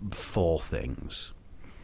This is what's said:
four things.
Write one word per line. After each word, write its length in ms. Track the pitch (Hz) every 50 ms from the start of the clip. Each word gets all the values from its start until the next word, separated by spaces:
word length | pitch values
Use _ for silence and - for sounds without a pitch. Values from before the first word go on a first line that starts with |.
| 104 98
four 480 | - - - - - 104 90 82 82 -
things. 720 | - - - - - 64 - - - - - - - - - - - - - - - - - -